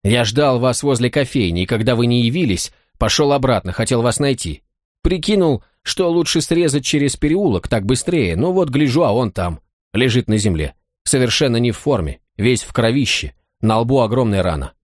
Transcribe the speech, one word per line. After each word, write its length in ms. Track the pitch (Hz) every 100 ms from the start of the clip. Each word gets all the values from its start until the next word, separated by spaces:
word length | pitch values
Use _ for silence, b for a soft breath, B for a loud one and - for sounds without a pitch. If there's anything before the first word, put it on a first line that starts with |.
Я 220 | 98 120 110
ждал 340 | 117 147 123
вас 240 | 127 123
возле 260 | 147 123 123
кофейни, 540 | 147 131 139 92 85
и 20 | 92
когда 300 | 113 110 120
вы 120 | 120
не 160 | 120
явились, 500 | 117 151 147 90 - _ _ _
пошел 340 | 110 - 143
обратно, 400 | 139 131 110 92
хотел 300 | 87 113 120
вас 180 | 117 -
найти. 440 | 143 127 87 73 _ _ _ _
Прикинул, 640 | - 180 151 208 170 123 b b
что 300 | - - 180
лучше 300 | 170 160 165
срезать 420 | - 170 170 143
через 320 | 127 151 143 -
переулок, 540 | 147 175 196 92 -
так 160 | 117 101
быстрее, 500 | 127 - 170 95 82
но 160 | 160
вот 180 | 185 160
гляжу, 340 | 131 147 135
а 100 | 151
он 180 | 107 117
там, 300 | - 87 78 _ _ _
лежит 340 | 101 127 120 -
на 100 | 107
земле. 380 | 101 80 73 _ _ _
Совершенно 540 | - 139 123 - 139 117
не 140 | 120
в 60 | 107
форме, 420 | - 120 76 62 _ -
весь 260 | 110 123
в 100 | -
кровище, 600 | - 113 135 131 - - - _ _
на 180 | 110 110
лбу 220 | 117 135
огромная 420 | 110 123 117 98
рана. 300 | 90 78 67 _